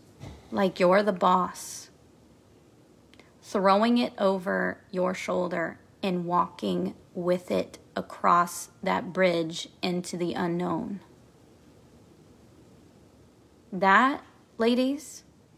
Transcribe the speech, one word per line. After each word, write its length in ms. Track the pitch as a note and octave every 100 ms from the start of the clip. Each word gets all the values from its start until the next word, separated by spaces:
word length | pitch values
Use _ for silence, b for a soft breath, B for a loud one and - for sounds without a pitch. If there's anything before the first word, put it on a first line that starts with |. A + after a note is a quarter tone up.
| - - - - -
like 300 | G#3+ G3 -
you're 220 | F3+ F#3+
the 100 | G#3
boss, 760 | F#3 F#3+ F#3 F3+ - - - - _ - _ _ _ _ _ _ _ _ _ _ b b _
throwing 560 | - G#3 F#3+ G3 A#3 A#3+
it 140 | B3 -
over 600 | G3 G3 F3+ F#3+ F#3 - -
your 240 | F#3 F#3
shoulder 640 | F#3 - F#3 F3+ F3 E3 - - _
and 220 | G3 F3+
walking 720 | E3+ F3 F#3 - G#3 F3+ F#3 - -
with 360 | F#3+ F3 F3+ -
it 280 | F#3+ - - _
across 760 | - - - G2 F3 F3 - - -
that 300 | F#3 F#3 F3+
bridge 560 | E3+ F#3 E3+ E3 E3+ - -
into 340 | F#3 F3 F3+ F3
the 160 | F3
unknown. 680 | - F3 F3 F3 E3 - G3 - - - _ - _ - - - - - - - - - - - - - - - _ - _ _ _ _
That, 500 | F#3 F#3+ G3+ C4 D4 - - _ -
ladies, 680 | A3+ B3 C4 C#4+ - - - _ _